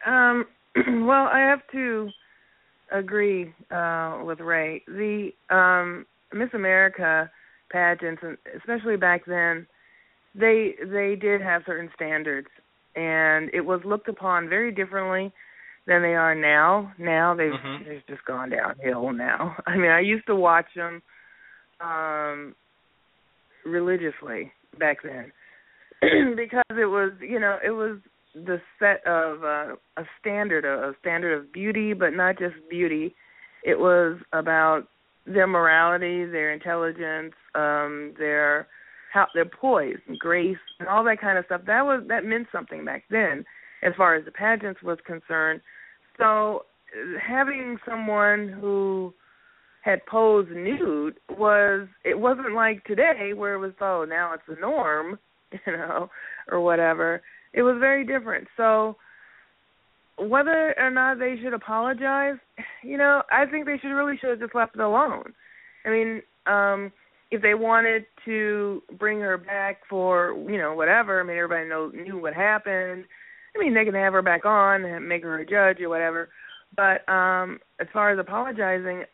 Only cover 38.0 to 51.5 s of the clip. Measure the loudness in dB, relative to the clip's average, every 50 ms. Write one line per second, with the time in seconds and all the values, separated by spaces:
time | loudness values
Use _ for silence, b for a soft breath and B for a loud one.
38 | -10 -12 -8 -6 -4 -2 0 2 2 2 0 0 -2 _ B B B B B B
39 | B B 2 2 2 2 2 0 -2 -2 -4 -2 0 2 2 2 2 -2 -6 -8
40 | -12 -12 -10 -6 -2 0 0 2 2 0 -2 -4 -10 -18 -16 -10 -4 0 2 2
41 | 4 2 0 0 0 0 0 0 -2 -2 -6 -4 -2 0 2 2 2 2 0 0
42 | -2 -4 -4 -4 -2 -2 -4 -4 -4 -6 -10 -10 -10 -10 -12 -12 -10 -10 -10 -10
43 | -8 -4 0 0 2 0 0 -4 -8 B B B B B B B B -2 2 4
44 | 4 4 4 2 0 -6 -8 -2 0 0 0 0 -2 -8 -10 -8 -8 -8 -8 -8
45 | -8 -12 -14 -12 -8 -6 -2 0 0 0 -2 -4 -8 B B B B B B B
46 | B _ _ 2 4 4 4 4 2 0 -2 -4 -8 _ _ _ _ _ -14 -12
47 | -10 -8 -8 -8 -6 -2 0 0 0 0 -2 -6 -6 -8 -10 -10 -10 -8 -8 -6
48 | -4 -2 2 2 4 4 4 2 -2 -6 -8 -6 -4 -2 0 0 0 0 -2 -4
49 | -6 -8 -10 b b b b b b b b b b b b b b -2 -2 -2
50 | -2 -2 2 4 6 6 6 4 2 0 -4 -6 -4 -4 -2 -2 -2 -2 -2 -2
51 | -2 -4 -6 _ _ -10 -4 0 2 4